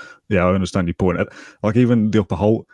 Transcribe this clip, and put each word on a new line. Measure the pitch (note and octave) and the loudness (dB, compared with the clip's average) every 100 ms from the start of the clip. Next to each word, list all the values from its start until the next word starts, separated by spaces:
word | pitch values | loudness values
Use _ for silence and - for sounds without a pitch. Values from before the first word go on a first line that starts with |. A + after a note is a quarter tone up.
| - - - | -20 -18 -4
yeah, | F#2+ | 0
I | F2+ | 2
understand | F#2+ F#2 G2+ F2 | 0 -2 -4 -4
your | - | -2
point. | F#2 F2 | -2 -2
Uh, | G2+ - - - | -4 -10 -20 -6
like, | G#2 A2 | -2 2
even | A#2+ A#2+ G#2+ | 2 2 2
the | G#2+ | 0
Upper | G2 E2+ | 0 0
Holte, | G#2 A#2+ - | 0 0 -4